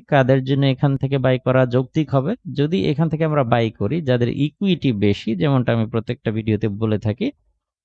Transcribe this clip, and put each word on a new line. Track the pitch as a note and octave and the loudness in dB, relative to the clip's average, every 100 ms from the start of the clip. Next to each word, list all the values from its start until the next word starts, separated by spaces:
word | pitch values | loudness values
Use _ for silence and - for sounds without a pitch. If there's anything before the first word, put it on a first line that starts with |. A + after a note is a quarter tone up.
| - | 0
কাদের | C#3+ B2+ C3+ | 2 4 2
জন্য | C3 C#3 C#3 | 2 0 0
এখান | C3 C#3+ C3+ | 2 0 0
থেকে | C3+ C#3 | -2 0
বাই | C3 B2+ | 0 0
করা | C3 B2+ B2+ | 2 2 2
যৌক্তিক | B2 B2+ D#3+ D3 | 0 0 -2 0
হবে। | C#3 C#3+ B3 E3 | 0 -2 -6 -6
যদি | C3 D3+ F#3+ F3+ | -2 -2 0 0
এখান | C#3+ E3 | 0 0
থেকে | D3+ D#3+ | 0 0
আমরা | D3 | 0
বাই | A#2 A#2 A2+ | 2 2 0
করি, | - G#2 E3 | -2 -4 -2
যাদের | C3+ B2 A#2 | 0 0 0
ইকুইটি | - D3 - G3 E3 C3+ | 0 -4 -2 -2 0 0
বেশি, | G#2 G#2 G2+ G#3+ G3+ | 2 0 0 -2 -2
যেমনটা | D#3 C3+ A#2+ | 2 2 2
আমি | A#2 A2+ | 0 0
প্রত্যেকটা | A2+ - B2 A#2 | -4 -4 -6 -4
ভিডিওতে | G#2+ A2 G#2 A2 | -4 0 0 -2
বলে | G2+ A2 G#2 | -2 -2 -2
থাকি, | G#2+ - B3+ - _ _ _ _ | -2 -2 -4 -6 _ _ _ _